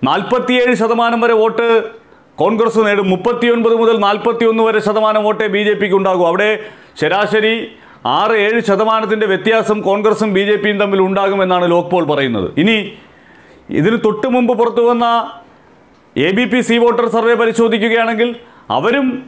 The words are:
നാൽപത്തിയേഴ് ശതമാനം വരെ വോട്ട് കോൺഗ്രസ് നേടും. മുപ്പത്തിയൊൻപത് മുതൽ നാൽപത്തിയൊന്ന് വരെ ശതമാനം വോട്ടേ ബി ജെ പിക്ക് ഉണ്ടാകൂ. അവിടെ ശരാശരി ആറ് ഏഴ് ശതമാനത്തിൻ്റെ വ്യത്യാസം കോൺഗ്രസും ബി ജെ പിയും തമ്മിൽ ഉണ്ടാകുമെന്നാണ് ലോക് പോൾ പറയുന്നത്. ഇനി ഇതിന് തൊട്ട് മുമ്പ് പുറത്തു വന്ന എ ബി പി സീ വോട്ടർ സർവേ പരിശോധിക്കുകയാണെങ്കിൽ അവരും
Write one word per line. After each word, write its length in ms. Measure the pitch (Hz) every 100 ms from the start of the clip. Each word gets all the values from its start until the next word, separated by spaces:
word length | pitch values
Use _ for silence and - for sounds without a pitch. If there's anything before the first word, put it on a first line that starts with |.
| 131
നാൽപത്തിയേഴ് 640 | 165 190 247 - 247 247 240
ശതമാനം 400 | 220 226 233 233
വരെ 120 | 233 226
വോട്ട് 260 | 220 220 233 233 214 - - - _ -
കോൺഗ്രസ് 380 | 165 220 233 220 214
നേടും. 200 | 202 190
മുപ്പത്തിയൊൻപത് 640 | 185 202 240 240 233 226 226
മുതൽ 140 | 226 226 202
നാൽപത്തിയൊന്ന് 580 | 208 226 233 233 226 226
വരെ 120 | 214 208
ശതമാനം 360 | 214 214 214 208
വോട്ടേ 200 | 214 214 196
ബി 60 | 208
ജെ 60 | 208
പിക്ക് 140 | 202 196
ഉണ്ടാകൂ. 240 | 190 185 175
അവിടെ 200 | 175 208 214 - - - -
ശരാശരി 520 | 151 185 208 214 214 226 - - - - - 139
ആറ് 180 | 208 220 202
ഏഴ് 140 | 233 226
ശതമാനത്തിൻ്റെ 580 | 196 220 220 220 214 214
വ്യത്യാസം 440 | 190 208 226 202 214 185
കോൺഗ്രസും 420 | 202 214 214 220 190
ബി 60 | 202
ജെ 80 | 208
പിയും 160 | 208 202
തമ്മിൽ 200 | 202 196 190
ഉണ്ടാകുമെന്നാണ് 600 | 190 196 202 190 180 175
ലോക് 160 | 175 175
പോൾ 100 | 180 156
പറയുന്നത്. 360 | 147 135 113 90 -
ഇനി 160 | 185 220 202 - - - - - - - - -
ഇതിന് 200 | 160 233
തൊട്ട് 240 | 220 208 247
മുമ്പ് 180 | 247 240 240
പുറത്തു 220 | 233 220 233
വന്ന 180 | 240 240 233 220 - - - - - _ _ _ - 151
എ 20 | 196
ബി 80 | 240
പി 80 | 240 247
സീ 80 | 233
വോട്ടർ 240 | 240 233 233 233
സർവേ 180 | 226 233
പരിശോധിക്കുകയാണെങ്കിൽ 880 | 226 226 226 220 220 226 226 226 240 233 - - - 117
അവരും 300 | 170 262 262 247